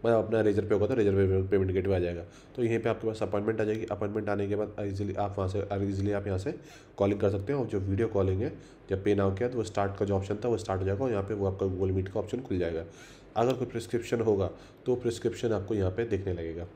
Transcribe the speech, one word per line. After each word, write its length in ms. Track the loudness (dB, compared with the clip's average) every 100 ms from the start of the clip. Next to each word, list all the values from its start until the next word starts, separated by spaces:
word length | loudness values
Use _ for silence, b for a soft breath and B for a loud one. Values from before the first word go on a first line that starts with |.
| 4
मैं 60 |
अपना 280 | 4 4 2
रेजर 240 | 4 2 2
पे 80 |
होगा 140 | 2 2
तो 60 |
रेजर 180 | 4 4
पे 280 | 4 4 4 2
payment 240 | 2 2
gateway 240 | 2 2 2
आ 40 |
जाएगा, 240 | 0 -4 -10 B B -2
तो 80 |
यहीं 160 | 0 2
पे 100 | 0
आपके 180 | 0 -2
पास 160 | -2
appointment 380 | -2 0 0 0
आ 20 |
जाएगी। 220 | 0 -2 -4
Appointment 420 | -4 -2 -2 -2
आने 180 | -2 0
के 80 | -2
बाद 200 | -2 -4
easily 320 | -6 -4 -4 -2
आप 200 | -4 -2
वहाँ 120 | -2
से, 180 | -2 -4 -2
easily 280 | -2 0 0
आप 160 | -2 -2
यहाँ 120 | -4
से 160 | -4 -8 B B B 0
calling 220 | 2 4
कर 100 | 2
सकते 240 | 0 -2
हैं। 60 | -2
और 80 | -2
जो 120 | -2
video 280 | 0 0 2
calling 340 | 2 2 0
है, 120 | -2 -6 B B -6
जब 140 | -2
पे 120 | 2 4
नाउ 200 | 2 2
किया 140 | -2
तो 80 | -2
वो 60 | -2
start 320 | -2 -2 0
का 80 | 0
जो 100 | 0
ऑप्शन 220 | 0 -2 0
था 40 |
वो 80 | 0
start 240 | 0 -2
हो 40 | 0
जाएगा 200 | 0 0
और 60 |
यहाँ 120 | -2
पे 100 | -2
वो 140 | 0 0
आपका 180 | 0 -2
Google 300 | 0 0 0
Meet 160 | 0
का 60 | -4
option 220 | -4 -4
खुल 180 | 0 2
जाएगा। 260 | 2 -2 -6 B B B B 0
अगर 180 | 2
कोई 140 | 2 -2
प्रिस्क्रिप्शन 540 | -6 -2 -4 0 0
होगा 280 | 2 2 0 -4 B B -2
तो 100 | 0
prescription 560 | 0 -2 -4 -2 -2
आपको 220 | -2 0 0
यहाँ 160 | 0
पे 140 | 0 -2
दिखने 260 | -2 -2
लगेगा। 340 | -4 -6 -8 -10